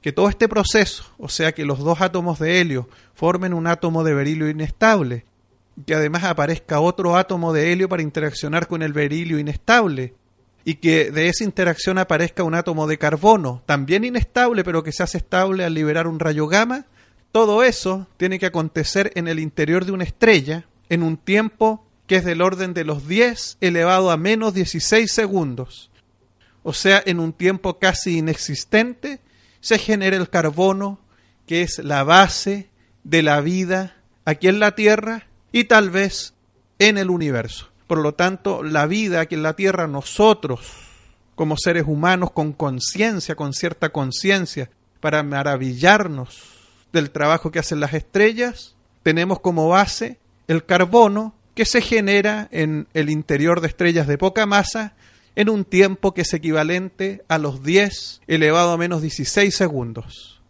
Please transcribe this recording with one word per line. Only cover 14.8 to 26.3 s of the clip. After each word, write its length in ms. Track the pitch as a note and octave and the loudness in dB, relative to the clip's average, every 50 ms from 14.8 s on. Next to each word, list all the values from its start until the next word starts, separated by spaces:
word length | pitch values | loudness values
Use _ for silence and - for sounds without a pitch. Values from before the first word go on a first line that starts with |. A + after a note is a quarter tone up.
| D#3 | -4
que 100 | D#3 D3+ | -4 -4
se 100 | - F3+ | -4 -4
hace 160 | E3+ - F3 | -4 -4 -8
estable 460 | D3 _ - F#3 F#3+ G3 F#3+ F#3+ F3+ | -6 _ 0 0 0 0 0 -2 -2
al 100 | E3+ D#3+ | -2 -2
liberar 320 | D#3 D#3 D3+ D3+ E3 E3 | -2 0 0 0 0 -2
un 140 | E3 E3 D#3 | -2 -4 -4
rayo 260 | D#3+ D#3+ D3+ D3 D#3 | -2 -2 0 -2 -2
gamma, 400 | D3+ E3+ G3+ A3+ A#3 B3+ C#4 C#4 _ _ _ _ _ _ _ _ _ | 0 2 0 0 0 -2 -8 -8 _ _ _ _ _ _ _ _ _
todo 320 | _ A3 A3+ G#3+ G#3 G#3+ B3 | _ 2 4 4 4 4 4
eso 440 | B3+ - - - F#3+ F#3 F#3+ F#3+ _ _ | 2 2 0 -4 -4 -4 -4 -8 _ _
tiene 220 | _ F3 F#3 F#3 F#3 | _ -4 -2 -2 -2
que 80 | F#3+ | -4
acontecer 680 | F#3 F3 E3+ D#3+ D#3 _ E3 D3+ - - G3 G3 F#3 - | -2 -2 -2 -4 -2 _ -4 -4 -2 0 0 -2 0 -2
en 140 | F3+ E3+ E3+ | -6 -6 -4
el 100 | E3 D#3+ | -4 -4
interior 460 | D#3+ D#3 - - D#3 D3 E3 F#3 F#3 | -6 -6 -2 -4 0 0 0 0 0
de 80 | F3+ G3 | -2 -4
una 120 | F#3 F3+ | -6 -6
estrella, 640 | - - _ - A3+ A3 E3+ C3+ C#3+ D#3 E3+ E3 _ _ _ _ _ | -8 -2 _ 6 6 6 6 4 0 -6 -8 -8 _ _ _ _ _
en 140 | E3+ E3+ E3+ | -2 0 0
un 140 | D#3+ D#3+ | 0 -2
tiempo 680 | D#3 _ - F#3+ G#3 A3 A3 _ _ A3+ A3 A3 G#3+ _ _ _ _ _ | -4 _ 0 2 2 2 0 _ _ 0 0 0 -2 _ _ _ _ _
que 100 | _ F#3+ | _ 0
es 80 | F#3 F3 | 2 2
del 180 | F3+ E3+ D#3+ F3 | 0 0 2 2
orden 320 | F#3 F#3+ F3+ F#3+ F#3 F3 | 0 2 0 -6 -6 -4
de 100 | F3 E3 | -4 -4
los 240 | D3+ D#3 C#3+ C3+ D3 | -4 -4 -6 -4 -2
diez 480 | F3+ G#3+ A#3 B3 A#3 - - - - _ | 2 2 2 2 2 -6 -12 -14 -8 _
elevado 500 | - F3+ F3 E3+ E3 F3 F#3 F#3 F#3+ F#3 | -2 0 2 2 2 4 4 4 4 2
a 60 | E3+ | 2
menos 360 | D#3 E3 G3 A3 A3 A3 A3 F#3+ | 0 2 0 0 2 0 -2 0
dieciséis 600 | F#3+ F3+ D#3+ - E3+ - - G#3+ A3+ A#3 G3+ - | 0 -2 -2 -2 -4 -2 2 2 2 2 2 0
segundos. 800 | - A3 G3 G3 F#3+ E3 C#3 B2 A#2+ B2+ - - - - _ _ _ _ _ _ _ _ _ | -2 -2 0 0 -2 -2 -2 -4 -8 -10 -12 -14 -20 -20 _ _ _ _ _ _ _ _ _